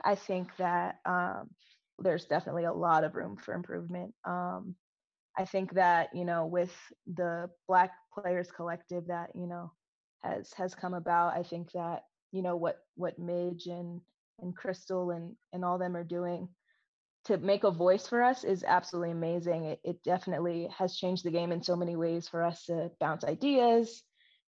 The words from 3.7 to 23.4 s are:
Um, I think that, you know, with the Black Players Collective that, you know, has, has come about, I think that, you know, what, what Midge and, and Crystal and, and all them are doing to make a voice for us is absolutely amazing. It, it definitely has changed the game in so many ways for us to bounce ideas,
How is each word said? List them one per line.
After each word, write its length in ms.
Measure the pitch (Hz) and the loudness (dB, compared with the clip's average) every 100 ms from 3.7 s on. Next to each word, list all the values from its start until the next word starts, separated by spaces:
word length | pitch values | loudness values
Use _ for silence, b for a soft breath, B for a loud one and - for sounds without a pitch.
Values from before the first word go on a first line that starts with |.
| 175 170 180 185 - 185 | -8 -6 -8 -10 -10 -6
Um, 500 | 180 180 185 196 180 _ _ _ _ _ - | -4 -4 -6 -10 -14 _ _ _ _ _ -6
I 80 | 190 | -2
think 280 | 190 190 | -2 0
that, 400 | 175 180 170 - 175 | 4 6 6 2 -2
you 100 | 175 | -2
know, 200 | 170 165 | 0 0
with 300 | 175 180 - - - - | 0 0 -4 -20 -18 -10
the 420 | 175 175 170 175 - - | -4 -2 -2 -6 -10 4
Black 240 | 185 185 - _ | 6 6 0 _
Players 380 | - 190 180 180 | -6 -2 -2 -2
Collective 560 | - 170 170 - 175 175 | -6 -6 -8 -6 -8 -4
that, 240 | 170 170 - | -6 -6 -8
you 120 | 175 | -10
know, 260 | 175 170 - _ _ _ _ | -10 -12 -18 _ _ _ _
has, 300 | - - - | -6 -4 -6
has 220 | - 185 - | -6 -6 -4
come 180 | 180 | -6
about, 420 | 180 170 170 170 - | -4 2 4 4 0
I 60 | |
think 280 | 170 170 170 | -4 -8 -8
that, 320 | 180 170 170 - _ _ | -6 -6 -6 -10 _ _
you 100 | 190 | -4
know, 160 | 180 175 | -2 0
what, 220 | 165 - _ - | -2 -4 _ -6
what 220 | 175 175 | -6 -6
Midge 480 | 175 175 175 175 175 | -4 -4 -4 -6 -8
and, 340 | 175 175 175 - _ _ _ | -8 -10 -12 -16 _ _ _
and 160 | 180 185 | -10 -6
Crystal 560 | - 180 - 185 180 | -6 -8 -4 -2 -2
and, 260 | 170 170 226 _ | -4 -8 -14 _
and 100 | 180 | -4
all 140 | 180 180 | -2 0
them 160 | 180 175 | -2 -4
are 80 | |
doing 460 | 170 175 175 175 180 - _ _ _ _ _ _ - | -4 -4 -2 -4 -8 -14 _ _ _ _ _ _ 0
to 120 | 185 | 2
make 260 | 185 202 | 4 4
a 80 | 208 | 4
voice 360 | 165 180 196 - | 4 6 4 2
for 160 | 240 | 4
us 200 | 247 262 | 4 4
is 200 | - 185 | 0 0
absolutely 480 | - 180 - 175 170 | 4 2 2 -2 -2
amazing. 540 | 165 165 175 170 165 156 | -2 0 0 0 0 -2
It, 160 | - | -4
it 200 | 175 170 | -6 -4
definitely 640 | - 180 185 156 175 170 170 - | 0 0 0 -2 0 -2 -4 -2
has 180 | 185 - | -2 0
changed 260 | 180 185 | -2 0
the 80 | 175 | 0
game 200 | 165 170 | 0 0
in 120 | 170 | 0
so 120 | 170 175 | 0 0
many 200 | 170 170 | 0 0
ways 320 | 165 170 170 | 0 0 -2
for 160 | 165 | 0
us 220 | 170 170 - | 0 0 -4
to 260 | 170 170 - | -2 -4 -2
bounce 240 | 156 156 | -2 0
ideas, 800 | - 160 | -2 0